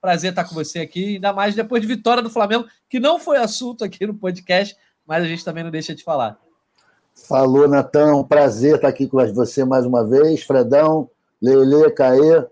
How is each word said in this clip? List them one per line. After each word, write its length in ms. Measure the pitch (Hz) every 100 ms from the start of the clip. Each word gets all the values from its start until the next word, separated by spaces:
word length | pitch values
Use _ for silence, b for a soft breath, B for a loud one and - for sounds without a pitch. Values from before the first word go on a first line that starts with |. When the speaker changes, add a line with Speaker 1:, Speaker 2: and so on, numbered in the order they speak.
Speaker 1:
prazer 300 | 185 170 170
estar 120 | 180
com 100 | 185
você 260 | 165 151 175
aqui, 360 | 160 180 196 202
ainda 160 | 202
mais 240 | 196 202 208
depois 260 | 220 240
de 60 | 220
vitória 340 | 254 226 240
do 80 | 233
Flamengo, 360 | 226 202 226 226 b _
que 100 | 254
não 180 | 269 339
foi 200 | 339 285
assunto 480 | 220 - 254 233 202
aqui 200 | - 214
no 80 |
podcast, 640 | 208 185 185 - 180 202 - _ _ _
mas 180 | 160
a 40 | 170
gente 160 | 165
também 200 | 180 160
não 80 | 165
deixa 240 | 156 156 -
de 80 |
falar. 340 | - 147 113 107 _ _ _ _ _ _ _ _
Speaker 2:
Falou, 500 | - 131 131 135 143
Natão. 560 | 143 139 151 151 143 135
Prazer 500 | 147 139 110 135 151
estar 140 | 139
aqui 180 | - 131
com 180 | 131 117
você 300 | 104 120 -
mais 220 | 131 131 123
uma 200 | 123 107
vez. 380 | 135 156 156
Fredão, 680 | - 135 117 139 156 156 139 _ _ _
Lelê, 480 | 117 135 135 147 156
Caê. 540 | 147 131 131 151 165 131